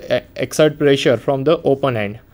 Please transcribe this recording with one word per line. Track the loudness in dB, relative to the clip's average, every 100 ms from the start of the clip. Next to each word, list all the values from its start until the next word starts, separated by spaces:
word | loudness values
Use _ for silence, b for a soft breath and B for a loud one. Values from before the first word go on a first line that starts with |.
| -4 -4
e-, | -4 -8
exert | -6 2 2 4
pressure | 2 2 2 0
from | 0 -2
the | 0 0
open | 0 -2 -2 -4
end, | -6 -8 _